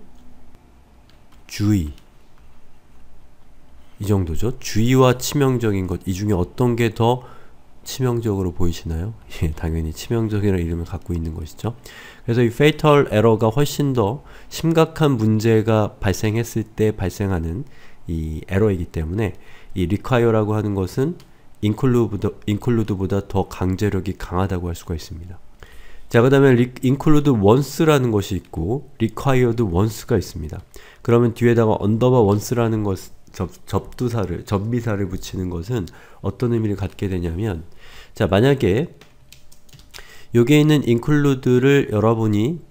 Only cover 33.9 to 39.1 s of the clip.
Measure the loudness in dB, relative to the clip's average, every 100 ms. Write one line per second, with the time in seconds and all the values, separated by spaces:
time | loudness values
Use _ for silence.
33.9 | -6 -4 -2 -4 -6 -4 -4 -2 -2 -2
34.9 | -2 -4 -6 -8 -6 -6 -6 -6 -6 -6
35.9 | -12 -20 -10 -8 -4 -2 0 -2 -4 -6
36.9 | -6 -4 -2 -4 -4 -4 -6 -10 -16 -18
37.9 | -20 -16 -2 2 4 4 4 2 2 -2
38.9 | -8 -20